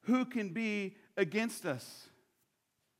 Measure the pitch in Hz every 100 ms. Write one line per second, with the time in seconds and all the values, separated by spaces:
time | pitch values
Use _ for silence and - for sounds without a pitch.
0 | - 254 254 247 202 170 226 208 196 202
1 | - - 190 208 226 226 180 127 - -
2 | - - _ _ _ _ _ _ _